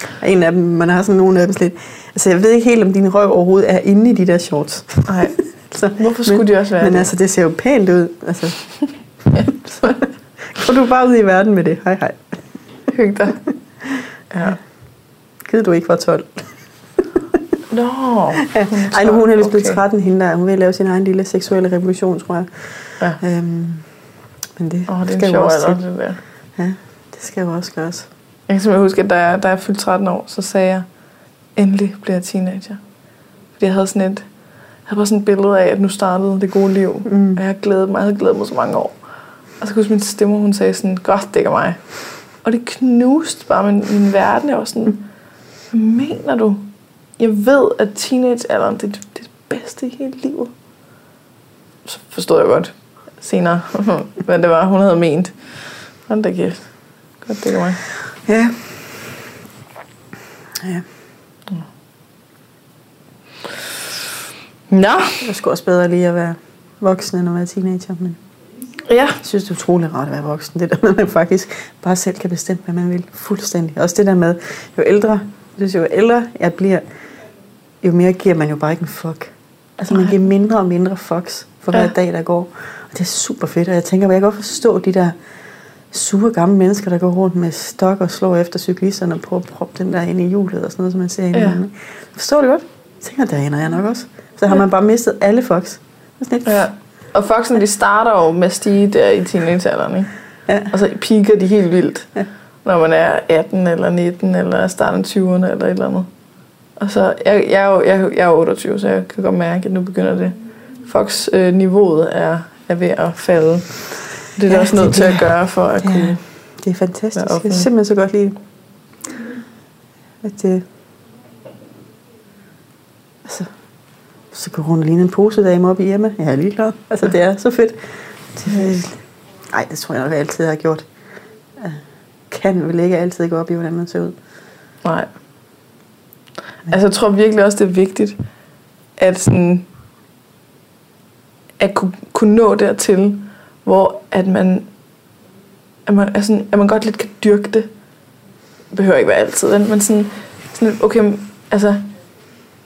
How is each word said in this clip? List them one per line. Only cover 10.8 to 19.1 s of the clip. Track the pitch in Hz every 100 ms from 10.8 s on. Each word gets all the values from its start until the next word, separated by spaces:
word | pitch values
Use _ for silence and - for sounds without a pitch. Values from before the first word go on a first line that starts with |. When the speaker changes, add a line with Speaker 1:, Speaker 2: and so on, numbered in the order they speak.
| 240
Speaker 1:
bare | 254 254
ud | 240
i |
verden | 196 185 214
med | 196
det. | 165 165
Hej, | 180 190
hej. | - - - - - - - - -
Speaker 2:
Hygge | - 214 202
dig. | 202 - - - - - 262 262 - - -
Ja. | 180 190 180 - _ - _ _ _ _ - -
Speaker 1:
Gider | 226
du | 202
ikke | 170 165
fra | 165
tolv? | - 160 - - - - - - - - - - - - - - -
Speaker 2:
Nå, | 226 240 262 262 226 151 - -
Speaker 1:
Ja. | 220
Speaker 2:
hun | 202 208
er | 196 208
Speaker 1:
Ej, |
nu | 214